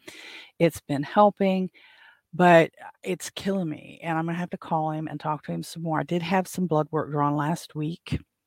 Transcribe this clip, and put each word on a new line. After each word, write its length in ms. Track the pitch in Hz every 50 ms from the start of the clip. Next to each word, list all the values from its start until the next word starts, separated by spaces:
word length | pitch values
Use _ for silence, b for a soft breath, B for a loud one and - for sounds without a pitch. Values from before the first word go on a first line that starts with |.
| B B B B B B B B B B B -
It's 220 | 165 165 - -
been 200 | _ - 143 135
helping," 680 | 147 - - 208 208 208 - - 202 190 190 185 185 180 b b b b b b b b b b b _
but 380 | - 156 180 175 170 165 160 - _ - - - - _
it's 300 | - - 180 165 - -
killing 380 | - - - 196 196 196 180 156
me, 300 | 151 - - - - - -
and 160 | 170 160 160
I'm 80 | 165 170
gonna 100 | 170 175
have 140 | 180 175
to 60 | - -
call 340 | - - 165 160 156 156
him 160 | 156 156 156 -
and 120 | 147 147
talk 260 | - 156 151 151 -
to 60 | -
him 120 | 170 170 160
some 180 | - - 170
more. 180 | 165 165 156 151
I 40 | 147
did 180 | 147 170 175
have 260 | 165 170 196 190 185 -
some 200 | - - 185 160
blood 220 | 160 151 151 -
work 180 | 160 160 - 131
drawn 260 | 147 147 143 147 147
last 380 | 147 143 151 - - - - -
week 460 | 151 151 156 170 - - - - - - _ _ _ _